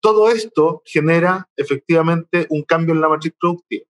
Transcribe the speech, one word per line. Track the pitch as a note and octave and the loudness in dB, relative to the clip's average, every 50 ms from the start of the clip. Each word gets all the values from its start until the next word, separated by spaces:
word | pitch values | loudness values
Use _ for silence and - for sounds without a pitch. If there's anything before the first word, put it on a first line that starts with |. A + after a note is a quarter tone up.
Todo | - A3 A3 G#3+ G#3+ A3+ | 2 2 4 4 4 4
esto | A#3 A3+ A3 A3+ _ - D3+ E3 - - _ | 2 0 -4 -4 _ 0 0 0 0 -4 _
genera | - - D#3 D3+ D#3 E3 E3+ E3+ F3+ F#3 F#3+ F#3+ _ _ | -4 -4 -2 0 2 2 2 2 0 -2 -2 -6 _ _
efectivamente | - C#3 - C#3+ C3 _ - E3+ E3 D#3+ E3 E3+ E3+ E3 _ - F3 E3 - | -8 -4 -4 -4 -6 _ 0 0 2 2 2 0 -2 -2 _ -4 -4 -2 -2
un | D#3 D3+ | -4 -6
cambio | D3 - E3+ E3 E3 E3 E3 | -2 -2 -2 0 0 0 0
en | D#3+ | 0
la | D#3+ D#3 | 2 0
matriz | D#3 D#3 D#3 E3 _ _ | 0 -2 -4 -8 _ _
productiva. | - F3 F3 F3 _ _ A2 G2 - _ _ | -2 -2 -2 -4 _ _ -10 -10 -10 _ _